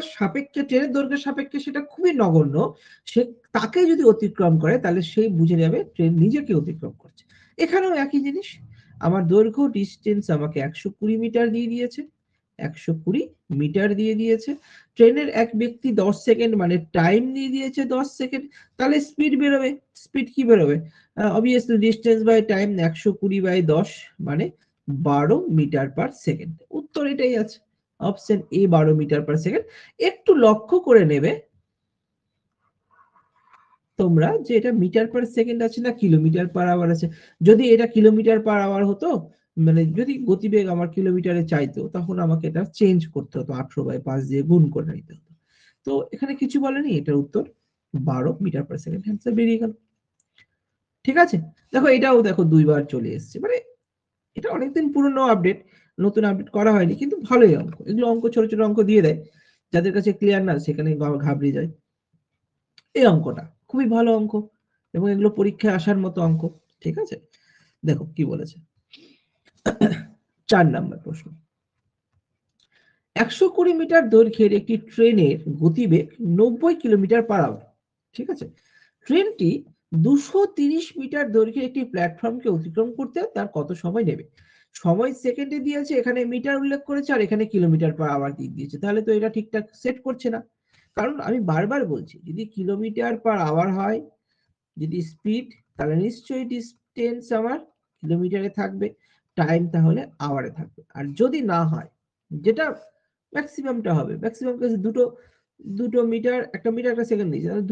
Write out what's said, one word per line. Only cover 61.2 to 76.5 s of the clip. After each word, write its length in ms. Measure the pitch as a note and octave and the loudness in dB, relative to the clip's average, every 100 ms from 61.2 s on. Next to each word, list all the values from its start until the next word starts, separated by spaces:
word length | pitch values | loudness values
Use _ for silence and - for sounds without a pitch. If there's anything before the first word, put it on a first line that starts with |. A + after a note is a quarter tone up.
ঘাবড়ে 260 | D3+ D3+ C#3+ C#3+ | -2 -2 -2 -2
যায়। 120 | D#3+ - _ _ _ _ _ _ _ _ _ _ _ | -6 -10 _ _ _ _ _ _ _ _ _ _ _
এই 120 | C#4 A#3 | 4 6
অঙ্কটা 320 | D#3+ C#3+ - - _ _ | 6 2 -8 -12 _ _
খুবই 160 | C4 B3 A3+ | -2 0 2
ভালো 140 | A#3 A3 | 2 2
অঙ্ক 140 | G#3+ G#3+ G#3+ _ _ _ _ | 0 -6 -8 _ _ _ _
এবং 120 | E3+ G3+ | -4 0
এগুলো 160 | G3+ G#3 G#3 | 2 0 0
পরীক্ষায় 360 | G3+ - G#3+ F#3 | -2 0 -2 0
আসার 200 | G#3 G3 | 0 0
মতো 140 | F#3 F#3 E3 | -2 -2 0
অঙ্ক। 140 | D#3+ E3 - _ _ | 0 -4 -10 _ _
ঠিক 140 | E3 D#3+ | -8 -6
আছে, 180 | G#4+ - _ _ _ _ _ _ | -8 -10 _ _ _ _ _ _
দেখো 220 | D#3 - - - | -2 -2 -4 -6
কি 60 | C#3 | -4
বলেছে, 240 | - D#3+ - _ _ _ - _ _ _ _ _ _ - | -6 -10 -16 _ _ _ -20 _ _ _ _ _ _ -6
<clears throat> 840 | - G#3 E3 - _ _ _ - | 0 0 -2 -10 _ _ _ 0
চার 140 | E3+ D#3+ | 4 4
নম্বর 240 | B2 - - | 0 -6 -10
প্রশ্ন। 220 | - D#3+ - - _ _ _ _ _ _ _ _ _ _ _ _ _ _ _ _ _ - | -12 -14 -16 -20 _ _ _ _ _ _ _ _ _ _ _ _ _ _ _ _ _ -4
একশো 300 | A#3 - F#4+ | -2 2 2
কুড়ি 180 | F4+ F4 | 2 2
মিটার 280 | E4 D#4+ E4 A3+ | 2 2 2 6
দৈর্ঘ্যের 380 | A3 A3 A3 G#3 G3+ | 6 6 4 2 2
একটি 140 | - A3 - | 0 -4 -4
ট্রেনের 480 | - A#3 G#3+ C#3+ - D#3+ C#3+ | 4 4 6 4 2 -4 0
গতিবেগ 440 | D#3+ D#3+ A3 D#3+ - - F#3+ F3 | 2 2 2 2 2 -6 0 4
নব্বই 360 | A#3+ | 4